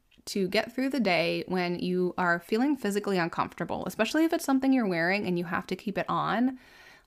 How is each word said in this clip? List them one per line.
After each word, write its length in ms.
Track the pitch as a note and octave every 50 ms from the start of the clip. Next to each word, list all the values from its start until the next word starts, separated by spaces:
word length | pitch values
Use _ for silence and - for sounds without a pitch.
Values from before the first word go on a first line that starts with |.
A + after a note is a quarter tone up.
| _ _ - - _
to 200 | - - G3+ F#3+
get 260 | F3+ F#3+ G#3+ - A#3+ -
through 180 | - C4 C4+
the 100 | C4+ C#4+
day 420 | A3 F#3+ F3 E3 E3 E3+ E3+ E3+ - -
when 320 | F3+ F#3 F3+ F3 F3 F3
you 340 | - F3+ F3+ F3+ F3+ F3 -
are 220 | - F3+ F3 E3+ E3+
feeling 380 | - - A3 A3 B3+ C#4+ D4
physically 420 | C4+ - G3+ G3 G#3 G3+ G3+ G3 F3+
uncomfortable, 640 | E3 E3+ - - - - - - F3 F3 - E2 -
especially 380 | - - - A3 A3+ - D#4 D#4+
if 100 | D#4+ E4+
it's 120 | E4 -
something 280 | - C4+ C4+ C4+ C4+ C4
you're 140 | C4 A3+
wearing 400 | F#3+ F3+ E3 E3 F3 F#3+ G#3 G#3
and 100 | F#3 F3+
you 100 | E3+ F3
have 200 | E3+ F3+ E3 F3
to 80 | - F#3+
keep 240 | F#3 - G#3 F#3+ F#3
it 80 | E3 -
on. 480 | E3+ E3 D3 D3+ F#3 G#3+ B3 C4 C4 B3+ - - - - - - - - _